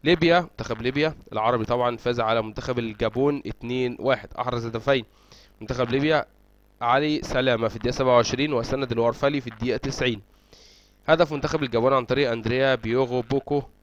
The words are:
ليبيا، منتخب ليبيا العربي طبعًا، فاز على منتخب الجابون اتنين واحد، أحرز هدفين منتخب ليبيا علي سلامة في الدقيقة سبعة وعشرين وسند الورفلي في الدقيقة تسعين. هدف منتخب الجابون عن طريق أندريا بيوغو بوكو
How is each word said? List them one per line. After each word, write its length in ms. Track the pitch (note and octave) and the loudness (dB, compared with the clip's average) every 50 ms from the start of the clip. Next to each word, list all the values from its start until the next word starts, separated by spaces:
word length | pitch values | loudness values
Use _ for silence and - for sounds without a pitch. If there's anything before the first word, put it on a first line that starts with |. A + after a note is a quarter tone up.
| - | 4
ليبيا، 360 | D3 F3 E3 D#3+ D#3+ E3 F3+ | 2 2 4 6 4 4 4
منتخب 400 | E3+ - _ - A2+ - A#2 G#2+ | 2 0 _ -10 -6 -6 -6 -4
ليبيا 340 | A#2 B2 C3 C#3+ D3+ D#3 D3+ - - - | -2 -2 0 0 -2 -2 -2 -6 -18 -8
العربي 340 | - G#2+ G#2+ A#2 B2 A#2+ A2 | -6 -2 0 2 2 2 0
طبعًا، 320 | - A#2+ B2 B2 A#2+ A#2+ A2+ | 0 0 0 0 0 -2 -2
فاز 220 | - B2 B2 A#2+ | -2 -2 -2 0
على 220 | A#2 A2 A2+ A#2 | 0 0 0 0
منتخب 380 | A2 A2 G#2 - - - B2+ A#2+ | -2 -4 -8 -8 -6 -4 -4 -2
الجابون 640 | A#2 A2+ G#2+ - A#2 A2 G#2+ B2 C3+ C#3+ C#3+ C#3 - | -2 -4 -4 -2 -2 -2 0 2 2 2 2 0 -6
اتنين 520 | G2+ A2+ - - A#2+ B2 B2+ B2+ B2 B2 - | -10 -12 -10 -8 -6 -2 -2 -2 -2 -4 -2
واحد، 300 | F#2 B2+ C3 - - - - - | 0 0 0 0 -2 -14 -8 -6
أحرز 260 | B2 B2+ A#2+ A#2+ A2+ | -4 -4 -4 -4 -6
هدفين 400 | A#2 A2+ A2+ A2 C#3 C#3 C3 A2 - _ _ _ _ - - - - _ _ | -4 -6 -4 0 2 0 0 0 -6 _ _ _ _ -20 -20 -20 -20 _ _
منتخب 280 | A2 G#2+ B2+ A#2+ B2+ A#2 | -10 -8 -2 -2 -2 0
ليبيا 360 | A#2+ C3+ C#3 D3+ D#3 D3 - _ _ _ _ _ _ _ _ _ _ _ | 0 0 2 2 2 0 0 _ _ _ _ _ _ _ _ _ _ _
علي 400 | A#2+ A#2+ B2 C3+ D3 D3+ D3+ - | 0 2 2 2 2 2 -2 -2
سلامة 460 | - - - B2+ C3 C3 A#2+ A2+ A#2 A2 | -4 -2 -2 0 2 2 2 2 0 -2
في 80 | G2+ | -2
الدقيقة 180 | A#2 - A#2+ A#2+ | -2 -4 -4 -2
سبعة 220 | - C3+ B2+ B2 | 0 2 6 6
وعشرين 380 | A#2+ A#2 - - B2 C#3 D3+ D3 | 6 6 4 0 -2 -2 0 0
وسند 380 | A#2+ A#2 - C3 C3+ C#3 B2 | -2 -2 -2 -2 -4 -2 -2
الورفلي 500 | A#2 A#2 A#2 A#2 A2+ - - C#3 D3 C#3+ | 0 0 2 0 0 0 0 0 0 0
في 60 | B2 B2 | -4 -6
الدقيقة 300 | A2 - A#2 B2+ A#2 B2+ | -10 -6 -2 -2 -2 -2
تسعين. 440 | - C3+ - - B2+ B2+ A2+ G2+ - _ _ _ _ _ - - - - - - _ _ _ _ _ - | -2 -6 -4 -2 -2 -2 -2 -4 -8 _ _ _ _ _ -20 -20 -20 -20 -20 -20 _ _ _ _ _ 0
هدف 260 | D#3+ D#3+ E3+ D3 D#3 | 2 2 2 0 0
منتخب 300 | C#3+ B2+ D3+ C#3+ D#3 D3 | -6 -4 -2 -2 -2 -2
الجابون 300 | B2+ A#2 A#2 A2+ C3 C#3 | 0 0 2 2 4 2
عن 120 | C3 A#2+ | 2 2
طريق 260 | - C3 C3+ C#3+ B2 | 0 0 2 2 0
أندريا 440 | A#2 A#2 G#2+ A2+ A#2+ B2+ C3+ C3+ C3 | 0 -2 -2 -2 0 2 2 2 2
بيوغو 460 | A#2+ - A2 A#2 B2+ C3+ A#2+ B2 B2+ | 0 0 0 2 2 0 2 0 -4
بوكو 420 | A#2+ A#2 C#3 C#3 - - D3 C#3+ C3 - - _ | -2 0 -2 -2 0 0 -2 -2 -2 -4 -18 _